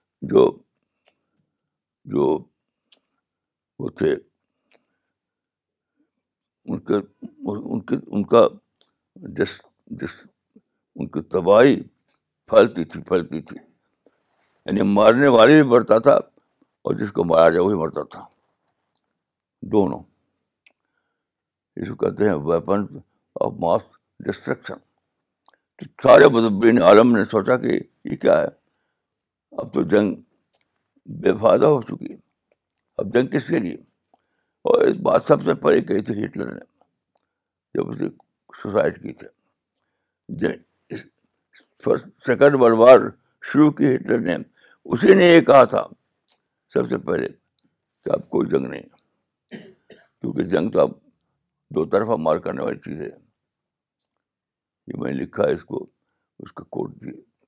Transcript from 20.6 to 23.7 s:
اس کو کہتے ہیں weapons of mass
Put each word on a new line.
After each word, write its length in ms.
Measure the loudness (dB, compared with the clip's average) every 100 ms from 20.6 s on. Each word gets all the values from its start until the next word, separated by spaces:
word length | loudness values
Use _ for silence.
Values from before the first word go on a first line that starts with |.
| _ _ _ _ _ _ _ _ _ _ _ -14
اس 120 | -12
کو 80 | -6
کہتے 280 | -6 -2 -2
ہیں 80 |
weapons 520 | -2 -4 -4 -2 -6 -6 -14 -20 _ _ -8
of 80 | -8
mass 280 | -6 -4